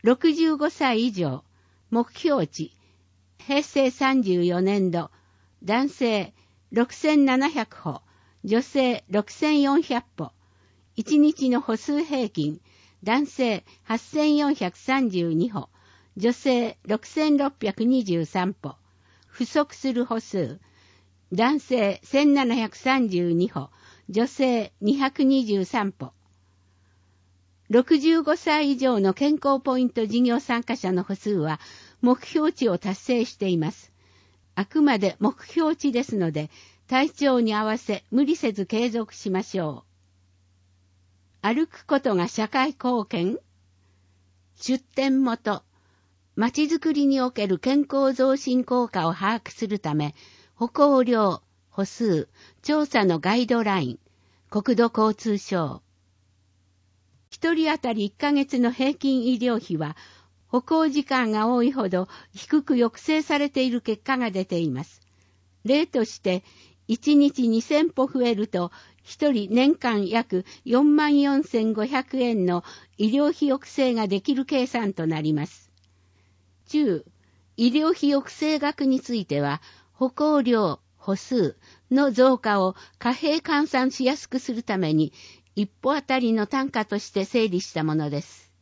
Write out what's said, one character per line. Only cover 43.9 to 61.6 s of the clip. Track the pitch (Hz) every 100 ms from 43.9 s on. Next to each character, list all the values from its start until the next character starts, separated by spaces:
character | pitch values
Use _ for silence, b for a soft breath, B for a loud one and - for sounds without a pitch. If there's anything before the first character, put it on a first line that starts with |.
| _ _ _ _ _ _ _
出 | - 254
典 | _ - 269 262
元。 | 262 233 214 196 _ _ _ _ _ _ _ -
ま | 233
ち | 294
づ | 302 320
く | 330
り | 285 277
に | 269
お | 254
け | 247 208
る | 185
健 | 254 277 285
康 | 277 269
増 | 254 262 269
進 | 269 254
効 | 247 247 240
果 | 190 165
を |
把 | 165 196 226
握 | -
す | - 220
る | 202
た | 156
め、 | 151 147 b b b b b
歩 | 240
行 | - 285 269
量、 | 247 233 202 165 _ _ _
歩 | - 196
数、 | - 233 160 - b b b
調 | - 302 294
査 | 233 185
の | 165
ガ | 180 226
イ | 233
ド | 233
ラ | 214 190
イ | 131
ン、 | 117 _ _ _ _ _
国 | 208 208 226
土 | 233
交 | 220 220 214
通 | 226 202
省。 | - 185 151 123 _ _ _ _ _ _ _ _ _ _ _ _ _ _ _
一 | - 330
人 | 320 320
当 | 302
た | 247
り | 220 202
一 |
ヶ | _ 285
月 | 285 277 262
の | 240
平 | 247 262
均 | 285 277 262 240
医 | 247
療 | 247 233
費 | - 165
は、 | 151 156 B B B _ _
歩 | 247
行 | - 320 320
時 | 285 277
間 | 262 226
が | 214 220
多 | 247